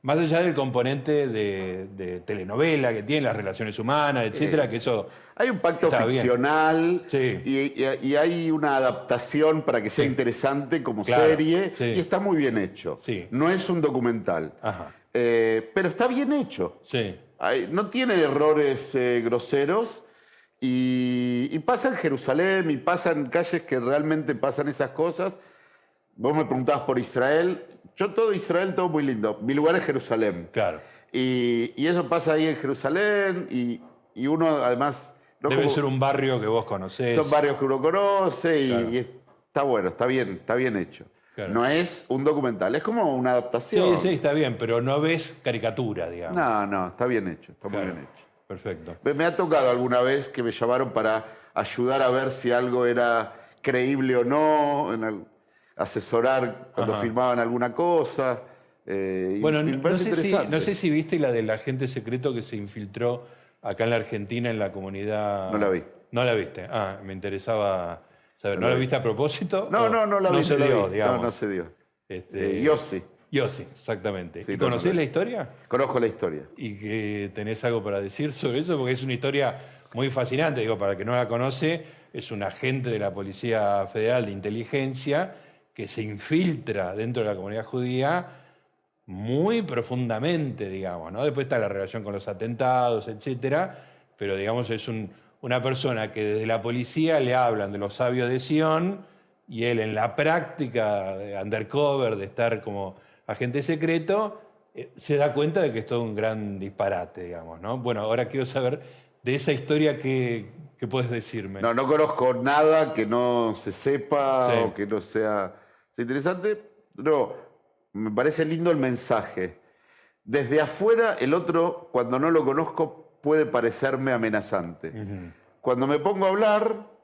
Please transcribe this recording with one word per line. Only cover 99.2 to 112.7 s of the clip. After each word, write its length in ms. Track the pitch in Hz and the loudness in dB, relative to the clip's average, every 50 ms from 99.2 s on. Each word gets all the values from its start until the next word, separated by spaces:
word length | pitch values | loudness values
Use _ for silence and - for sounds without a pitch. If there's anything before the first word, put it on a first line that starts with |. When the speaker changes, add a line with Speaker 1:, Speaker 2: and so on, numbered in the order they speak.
| _ _ _ _ _ - | _ _ _ _ _ -14
Speaker 1:
y 160 | - 110 117 | -6 -4 -2
él 140 | 120 120 113 | 0 0 0
en 160 | 110 107 107 | 0 -2 0
la 200 | 107 110 120 - | 0 -2 -2 0
práctica 1000 | - 147 156 160 175 - - - - 151 120 110 120 110 107 104 101 95 95 98 95 | 0 2 2 2 0 -2 -4 -8 -8 -8 -4 -2 0 0 2 0 0 -2 -4 -6 -8
de 240 | 101 104 101 98 | -8 -8 -8 -8
undercover, 760 | 95 107 107 110 110 - - 143 147 143 139 139 131 113 110 101 | -4 -4 -4 -4 -4 -4 -2 0 2 2 2 2 0 0 -2 -2
de 80 | 98 | -6
estar 360 | 98 - - 117 117 113 107 | -8 -4 -2 0 0 0 -2
como 340 | - 113 101 101 98 95 95 - - _ _ _ _ - | -6 -8 -8 -6 -8 -8 -10 -16 -20 _ _ _ _ -8
agente 360 | 110 - 127 123 120 143 135 | -6 -4 -4 -2 -2 -4 -2
secreto, 800 | 127 165 156 156 160 165 170 156 165 196 208 220 208 214 - - - _ _ _ _ _ | -2 -4 -2 0 0 0 0 0 0 0 0 0 -4 -6 -12 -20 -20 _ _ _ _ _
eh, 160 | - 120 - - - | -16 -16 -16 -16 -18
se 180 | - - 147 | -4 0 2
da 160 | 143 143 147 113 | 2 2 2 2
cuenta 280 | 139 147 156 160 196 | 0 0 2 2 2
de 100 | 180 147 | 0 2
que 80 | 117 113 | 0 -4
es 60 | 110 | -4
todo 160 | - 123 120 | -2 -2 -2
un 140 | 117 110 107 | -2 -2 -2
gran 440 | 101 107 110 110 110 107 104 101 95 | 0 0 0 0 -2 -4 -6 -6 -6
disparate, 640 | 95 98 98 - 104 98 98 87 87 85 - - 90 | -8 -10 -4 -2 0 0 0 -2 -4 -6 -10 -12 -12
digamos, 360 | 87 87 85 80 82 82 82 | -10 -10 -12 -12 -14 -16 -12
¿no? 160 | 87 104 120 127 | -6 -6 -6 -4
Bueno, 240 | 120 123 117 107 | -2 -2 -2 -2
ahora 260 | 104 110 113 120 123 120 | 0 0 0 0 0 -2
quiero 180 | - 135 131 | -2 -4 -4
saber 360 | 131 - 139 127 123 135 147 - - - - _ _ _ _ _ | -2 -2 -2 0 0 -2 -4 -8 -18 -20 -20 _ _ _ _ _
de 120 | 120 131 | -2 -2
esa 180 | 139 127 - 147 | 0 2 0 0
historia 440 | 131 131 - 151 151 156 151 143 147 | 0 0 0 2 4 4 2 2 0
que, 480 | - 135 131 131 127 120 117 113 101 101 - - - - _ _ | -2 0 0 0 0 0 -2 -4 -6 -10 -16 -20 -20 -20 _ _
que 100 | - 117 | -8 -4
puedes 220 | 127 131 123 120 | -2 -2 -2 0
decirme. 520 | 120 117 110 - - 117 98 95 95 98 | -2 -6 -6 -6 -8 -8 -8 -8 -6 -2
Speaker 2:
No, 120 | 98 117 117 | 0 2 2
no 140 | 120 135 135 | 2 2 4
conozco 460 | 151 151 156 151 - - 127 127 123 | 4 4 4 2 2 2 2 2 2
nada 600 | 117 120 135 143 147 156 156 | 2 2 2 4 6 6 6